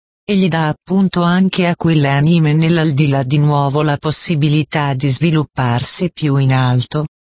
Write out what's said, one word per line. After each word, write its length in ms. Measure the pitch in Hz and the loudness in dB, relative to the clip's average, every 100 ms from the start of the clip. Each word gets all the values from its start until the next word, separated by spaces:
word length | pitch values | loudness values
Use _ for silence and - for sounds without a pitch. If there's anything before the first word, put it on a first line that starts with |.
| _ _ | _ _
e 120 | - 202 | -4 0
gli 120 | 185 | 0
dà 200 | 165 156 | 0 -2
appunto 560 | 151 - 190 190 175 | -4 -4 0 0 0
anche 420 | 175 180 190 - 175 | 0 2 0 0 -2
a 100 | 170 | 0
quelle 340 | 165 160 139 | 0 2 2
anime 440 | 143 147 170 151 | 2 2 2 2
nell'aldilà 720 | 156 165 170 160 139 151 139 | 2 2 2 0 0 0 0
di 160 | 131 151 | 0 0
nuovo 420 | 147 147 139 143 | 2 2 0 0
la 160 | 151 143 | 0 -2
possibilità 960 | 156 - - 160 151 151 147 160 143 | -4 -4 -2 0 0 0 -2 -4 -2
di 160 | 131 139 | -2 -2
svilupparsi 1000 | 127 170 156 143 - 123 120 120 - 180 | -2 0 0 -2 -4 -2 -2 -4 -4 -6
più 240 | - 143 139 | -4 -2 0
in 180 | 135 | 0
alto, 540 | 131 127 123 120 151 151 - | 0 0 0 -2 -6 -6 -12